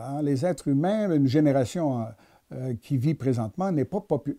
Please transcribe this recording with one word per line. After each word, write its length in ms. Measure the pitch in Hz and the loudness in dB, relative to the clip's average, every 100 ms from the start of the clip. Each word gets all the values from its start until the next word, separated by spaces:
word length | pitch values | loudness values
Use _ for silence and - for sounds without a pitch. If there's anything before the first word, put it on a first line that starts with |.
| 117 | -8
hein. 160 | 139 | -4
Les 240 | 147 135 175 | -2 0 0
êtres 220 | 170 - | -2 0
humains, 440 | 139 170 214 208 | 0 2 0 2
une 140 | 156 135 | 2 4
génération, 800 | 143 151 139 127 180 160 123 113 113 _ _ _ | 4 4 4 0 -2 -2 -2 -6 -10 _ _ _
euh, 220 | 127 127 120 | -10 -6 -8
qui 160 | - 139 | -4 0
vit 200 | 135 156 | 0 0
présentement, 560 | 127 120 113 135 190 | 0 0 -2 -4 -2
n'est 140 | 170 185 | 0 0
pas 160 | 196 | -4
popu-, 360 | - 147 - | -2 -4 -2